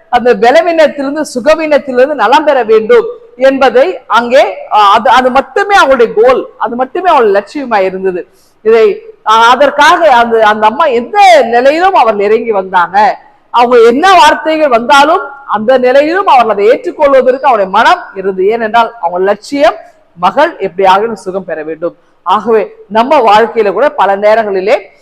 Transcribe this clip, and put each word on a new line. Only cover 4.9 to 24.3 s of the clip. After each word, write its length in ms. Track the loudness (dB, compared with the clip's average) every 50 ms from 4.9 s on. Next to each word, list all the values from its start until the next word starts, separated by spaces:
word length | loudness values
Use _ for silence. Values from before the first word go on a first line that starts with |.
அது, 180 | 2 2 2 2
அது 220 | 2 2 2 0
மட்டுமே 440 | 0 -2 -2 -2 -4 -4 -2 0 2
அவங்களுடைய 360 | 2 2 2 2 2 0 0 0 0
கோல், 260 | 2 2 0 0 -4 -10 -10
அது 180 | -10 -8 -8 -6
மட்டுமே 340 | -6 -8 -6 -6 -4 -2 0
அவளுடைய 240 | 0 2 2 0 0
லட்சியமா 440 | -2 -4 -6 -10 -10 -8 -4 -2
இருந்தது. 500 | -2 -2 -2 -4 -6 -6 -6 -6 -6 -10 _ _ _ _ _ _ _
இதை, 400 | -2 2 2 4 2 2 0 -2 -10 -20 -20 _ -2
ஆ, 220 | 0 2 2 4 2
அதற்காக 680 | 2 2 0 0 0 0 2 2 2 2 2 2 2
அந்த, 320 | 2 2 0 0 0 2
அந்த 200 | 0 0 0 0
அம்மா 180 | -2 0 0 -2
எந்த 560 | -2 -2 -4 -4 -2 0 2 4 4 4 4 2
நிலையிலும் 500 | 0 0 0 2 2 2 2 0 0 2
அவர் 280 | 2 2 0 0 -2
இறங்கி 300 | 0 0 0 -2 -2 -4
வந்தாங்க. 680 | -4 -4 -4 -2 -2 -2 -2 0 0 0 0 0 -2 -4 -10 _ _ _ _ _
அவங்க 380 | -2 0 0 2 4 4 4
என்ன 260 | 4 2 2 2 2 4
வார்த்தைகள் 560 | 4 4 2 2 0 -2 -4 -2 0 0 0
வந்தாலும் 520 | 0 0 0 2 2 2 2 2 0 -2 -4 -8 -16 -16 -10
அந்த 300 | -8 -6 -4 0 0 0
நிலையிலும் 500 | 2 2 2 2 2 0 0 -2 -2 0
அவர் 220 | 2 2 2 2 0
அதை 180 | 0 0 0
ஏற்றுக்கொள்வதற்கு 800 | 0 0 0 -4 -8 -4 -2 0 2 2 2 2 2 0 0 0
அவருடைய 240 | 0 0 0 -2 -2
மனம் 320 | 0 0 2 2 0 0 -4 -12 -12
இருந்தது. 340 | -8 -8 -6 -4 -2 -2
ஏனென்றால் 480 | -2 -2 -2 -4 -2 -2 -2 -2 -2 -4 -8
அவங்க 160 | -8 -6 -4
லட்சியம் 580 | -4 -2 -2 -4 -6 -8 -8 -4 -2 0 0 -2 -4 -10 -20 _ _ _ _ _ -4
மகள் 380 | -4 -2 0 0 0 0 -2
எப்படியாகிலும் 560 | -6 -8 -6 -4 0 2 2 2 2 0 -4 -8
சுகம் 320 | -10 -12 -10 -10 -10 -10
பெற 180 | -10 -12 -10 -10
வேண்டும். 320 | -12 -10 -8 -8 -10 -10 _ _ _ _ _ -4
ஆகவே 520 | -2 -2 -2 0 0 0 0 -2 -4 -10 -18 -12
நம்ம 320 | -6 -2 -2 0 0 0 2
வாழ்க்கையில 520 | 2 2 2 2 2 0 -2 -2 -2 -2
கூட 180 | 0 -2 -2 -2
பல 260 | -2 -2 -2 -2 0
நேரங்களிலே 760 | 0 0 0